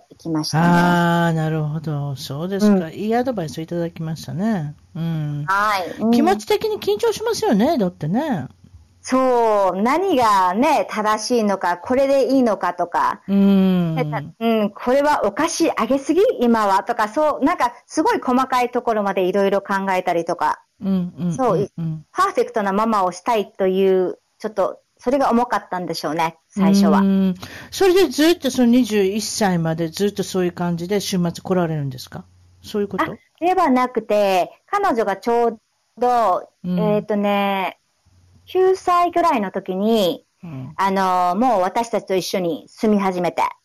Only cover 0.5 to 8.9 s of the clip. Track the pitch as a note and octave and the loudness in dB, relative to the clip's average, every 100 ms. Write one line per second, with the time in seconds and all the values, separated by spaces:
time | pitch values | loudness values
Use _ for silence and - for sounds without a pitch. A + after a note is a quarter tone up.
0.5 | D3+ E3+ F3 F3 F3 F3 E3+ E3+ D#3+ D#3 | 0 2 4 4 2 2 2 0 0 -2
1.5 | D#3 D3+ D#3 D3+ D3 C#3+ C3+ - C3+ F3+ | -2 -4 -6 -6 -6 -6 -8 -10 -8 -6
2.5 | G3 G#3 G3 E3 D3+ G#3 A3+ B3 A3+ D#3+ | 0 2 2 0 -6 -4 -2 -2 -4 -6
3.5 | - D#3+ E3+ E3+ E3+ D#3+ E3 - C3+ G#3+ | -8 -8 -6 -6 -6 -8 -8 -8 -6 -4
4.5 | G#3 D3 D3 _ D#3+ E3 E3 D3+ D3 D3+ | -2 -6 -10 _ -8 -6 -4 -4 -6 -2
5.5 | G3 G#3+ G3 E3 - G#3+ A#3+ D#4 G4 - | 0 0 -2 -4 -4 0 2 2 0 0
6.5 | G#4 G#4+ G#4 - G#4 A#4 G#4 A4 G#4+ G#4+ | -2 -2 -4 -2 0 0 -2 -4 -2 0
7.5 | A3 B3+ E4 F#3 F3+ D3 G#3 D#4 G3+ - | 2 2 2 -2 -4 -4 -2 -2 -4 -6
8.5 | - - - - | -16 -20 -20 -20